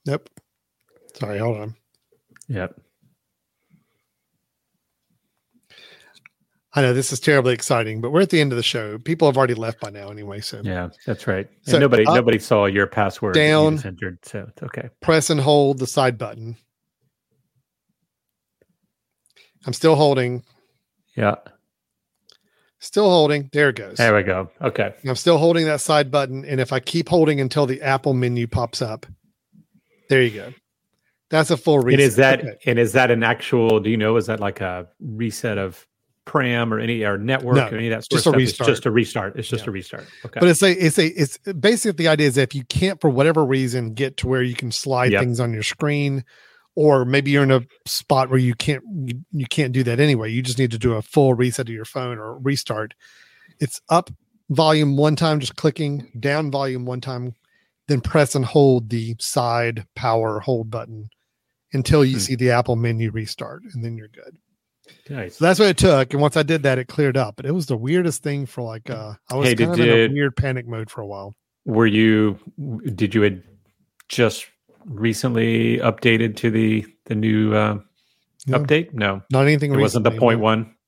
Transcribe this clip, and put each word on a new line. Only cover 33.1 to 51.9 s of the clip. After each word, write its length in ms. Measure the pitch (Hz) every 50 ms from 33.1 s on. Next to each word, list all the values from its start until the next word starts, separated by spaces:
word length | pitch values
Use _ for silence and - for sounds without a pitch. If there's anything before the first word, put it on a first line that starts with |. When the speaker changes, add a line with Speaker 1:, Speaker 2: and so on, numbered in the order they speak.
| 120 113 117
Speaker 2:
actual, 560 | 113 123 120 - - - 123 113 113 110 107
do 100 | 98 107
you 80 | 113 110
know, 180 | 107 107 113
is 120 | 117 104 117
that, 120 | 110 104
like, 220 | 101 101 98 -
a 260 | 101 92 90 90 90 _ _ _
reset 560 | - 143 110 107 117 113 104 - - 120 104 98
of 280 | 98 95 87 - _ _ _ _ _ _ _ _ _
pram 500 | - - 147 131 123 120 120 120 117 110
or 60 | 110
any, 240 | 113 117 120 113 107
or 140 | 104 101 98
network 380 | 104 120 131 131 131 123 127
Speaker 1:
No, 120 | 139 123 107
Speaker 2:
or 80 | 113
any 120 | 110 113 117
of 40 |
that 120 | 113 110 113
sort 140 | - - 123
Speaker 1:
just 80 | - 170
Speaker 2:
of 60 | 143
Speaker 1:
a 100 | 131 131 110
Speaker 2:
stuff? 200 | - - 123 110
Speaker 1:
restart. 20 |
Speaker 2:
It's 80 | 113 -
just 80 | -
a 60 | 127
restart. 480 | 107 120 113 - - 117 98 98 - -
It's 80 | 110 -
just 140 | - 110 -
Speaker 1:
Yeah. 40 | -
Speaker 2:
a 20 |
restart. 340 | 101 98 92 - - 113 - - - - -
Okay. 140 | 120 - 117
Speaker 1:
But 100 | 175 180
it's 120 | 170 -
a, 100 | 196 190
it's 260 | 175 185 180 160 147 -
a, 80 | 170 160
it's 300 | - - 151 131 - - _ 202 190 156
basically 440 | 123 202 240 226 - 220 180 151 165
the 60 | 165
idea 180 | 156 151 156 143
is 100 | 120 135
if 160 | 135 120 -
you 80 | 139 127
can't, 360 | _ - - 180 190 196 -
for 80 | - 156
whatever 340 | 131 123 139 160 165 160 151
reason, 500 | 127 135 135 131 123 117 127 117 113 107
get 220 | 110 139 131 135 -
to 100 | - 127
where 160 | 131 127 127
you 120 | 123 123
can 160 | - - 120
slide 400 | 113 - - 143 131 123 127 123 104
Speaker 2:
Yep. 60 | 98
Speaker 1:
things 180 | 123 123 120 113
on 100 | 127 120 113
your 100 | 110 104
screen, 600 | - - _ - 147 147 143 143 139 139 139 127 _ _ _ _ _ _ _ _ _ _
or 280 | - 151 151 143 135 127
maybe 260 | 123 131 139 139 139
you're 120 | 143 143 143
in 80 | 135
a 100 | 135 131 120 _ _ _ _
spot 440 | - - - - _ 143 131 131 127
where 100 | 131 131
you 160 | 127 123 120
can't, 280 | _ - - 147 131 - 226 202 170 131
you, 100 | 123 120 127 156 _ -
you 120 | 147 131 -
can't 260 | - - 147 127 123
do 100 | 131 131
that 160 | 120 117 117
anyway. 320 | 147 151 135 117 110 110
You 100 | 113 123
just 180 | 131 123 123 117
need 120 | 135 120
to 60 | 117 113
do 160 | 120 123 117
a 80 | 110
full 320 | - - - 156 143 135 127
reset 340 | 117 123 127 117 - 131 117
of 60 | 117
your 120 | 107 113
phone 340 | -